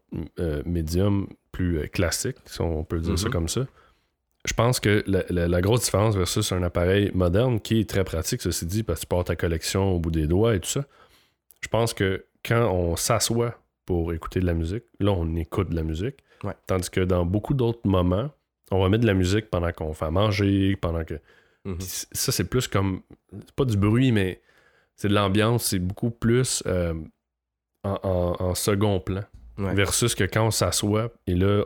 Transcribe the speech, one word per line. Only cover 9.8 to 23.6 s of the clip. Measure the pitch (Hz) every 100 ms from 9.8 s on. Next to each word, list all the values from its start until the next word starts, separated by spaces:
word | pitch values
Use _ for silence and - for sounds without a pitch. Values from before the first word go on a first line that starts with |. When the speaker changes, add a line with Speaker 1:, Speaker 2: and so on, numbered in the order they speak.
| 98
Speaker 1:
au | 90
bout | 82
des | 80 76
doigts | 87 113 104
et |
tout | -
ça, | - 139 _ _ _ _ _ _ _
je | -
pense | 110 117
que | - 98 92 - _ -
quand | 117 120
on | 92 87 82
s'assoit | - 113 - 117 120 - _ _ -
pour | 90 82
écouter | 82 - 95
de | 90
la |
musique, | 82 82 104 - _
là, | 101
on | 98 82 82
écoute | 82 - 85
de | 85
la |
musique. | 80 80 107 - _ _ 101
Speaker 2:
Ouais. | - -
Speaker 1:
Tandis | 92 90
que | -
dans | 92 90 87
beaucoup | 98 -
d'autres | 139 117 113 104
moments, | 95 90 90 139 - _ _ _
on | 95
va | 95
mettre | 110
de | 117
la |
musique | 95 90 101 -
pendant | 90 85
qu'on | 85 78
fait | 78 78
à |
manger, | 85 107 98 101 98 95 95
pendant | 87 82
que | 82 78 - _ _ _ -
Speaker 2:
Mhm. | 85
Speaker 1:
Puis | 92
c-, | - -
ça, | - -
c'est | -
plus | 90 123 -
comme, | 104 98 92 - - _
c'est | 95 -
pas | -